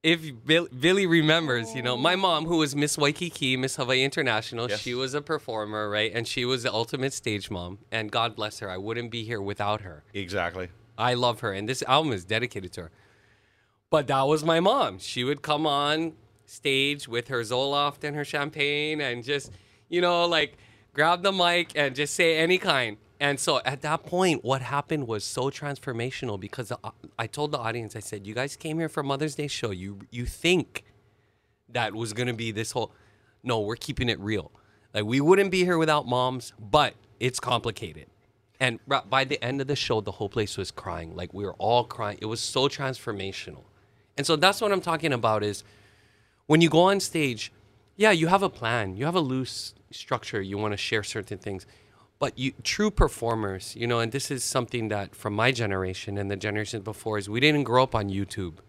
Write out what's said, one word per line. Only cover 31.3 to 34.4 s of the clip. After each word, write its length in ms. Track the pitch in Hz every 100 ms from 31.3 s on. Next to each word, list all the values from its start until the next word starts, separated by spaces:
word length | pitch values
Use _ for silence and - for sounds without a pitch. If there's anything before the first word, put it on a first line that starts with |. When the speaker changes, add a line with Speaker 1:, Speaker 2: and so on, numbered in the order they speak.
| _ _ _ _
Speaker 1:
that 260 | 120 110
was 180 | 104 117
gonna 220 | 107 123
be 160 | 113 113
this 220 | 107 110
whole, 180 | 127 110 _ _ _ _ _
no, 160 | 123 113
we're 160 | 104 117
keeping 320 | - 135 123
it 100 | 110
real. 320 | 101 107